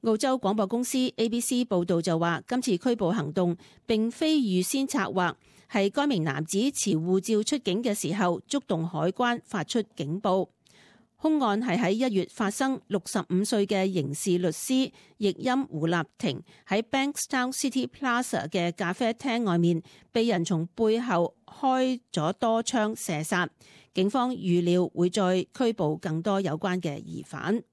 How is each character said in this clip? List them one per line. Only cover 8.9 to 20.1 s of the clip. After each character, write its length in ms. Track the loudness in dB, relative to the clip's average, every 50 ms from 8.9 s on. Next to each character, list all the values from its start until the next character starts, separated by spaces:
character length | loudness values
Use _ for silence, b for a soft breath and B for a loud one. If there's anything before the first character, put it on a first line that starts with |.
| -2 0 -2 -2
關 280 | 0 0 0 0 0 -2 -6
發 180 | _ -6 -6 -4
出 180 | -2 -2 -2 -2 _ _
警 240 | -8 -6 -4 -4 -2
報。 280 | 0 0 0 0 0 -4 _ _ b b b b b b b b b b b _
兇 220 | 0 2 2 2 2
案 180 | 2 2 0
係 160 | 0 0 0 0
喺 140 | 2 0
一 220 | 0 0 0 0 0
月 120 | 0 -2 -2
發 180 | -4 -2 -2 -2
生， 300 | 0 0 -2 -2 -2 -4 _ _
六 140 | -4 -4 -4
十 140 | -2 -4 -4 -2 _
五 140 | 0 0 0
歲 240 | 2 0 0 0 0
嘅 240 | 0 0 0 0
刑 240 | 0 -2 -2 -2 -4
事 220 | -4 0 0 2 2
律 100 | 2 0
師 420 | -2 -2 -4 0 0 0 0 0 B B B B B B
譯 160 | -2 -2 -2 0
音 280 | -2 -2 0 0 -2
胡 200 | -4 -4 -4 -2
立 100 | 0 0 0 -2 -4 _ _
庭 240 | -4 -4 -4 -4 -10 b b b b
喺 160 | b -2 -2
Bankstown 680 | -2 _ 0 0 0 0 -2 -4 -6 -4 -2 -2 -2 -2
City 340 | -4 -2 -4 -2 0 -2 -4
Plaza 640 | -4 -6 -6 -2 0 0 0 0 -2 -2 -4 -4 -2
嘅 240 | -2 0 0 0
咖 220 | -2 -2 -4 -4 -2
啡 200 | 0 -2 -2 -2
廳 300 | -2 -4 -2 -2 0 0
外 140 | 2 2 4
面 260 | 4 4 2 2 B B B B B B